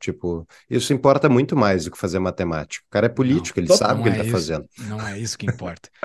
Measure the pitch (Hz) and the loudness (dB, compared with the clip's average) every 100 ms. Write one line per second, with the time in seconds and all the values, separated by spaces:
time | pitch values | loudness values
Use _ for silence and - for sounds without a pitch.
0 | - - 87 82 80 - - 123 - 131 | -10 -8 -6 -6 -10 -20 -6 -2 0 2
1 | 143 135 151 123 127 147 104 95 80 - | 4 4 6 4 4 2 2 2 -2 -6
2 | 95 92 92 90 87 78 73 - - 104 | -4 -2 -2 -2 -4 -4 -6 -12 -4 0
3 | 117 - 127 156 - - 87 180 107 107 | 2 2 0 0 -2 -2 2 4 4 0
4 | 117 110 110 104 78 80 - - 110 107 | 0 0 0 -2 -2 -6 -8 -14 -10 -8
5 | 107 101 117 - 104 - 90 - - _ | -8 -8 -8 -6 -6 -6 -8 -12 -18 _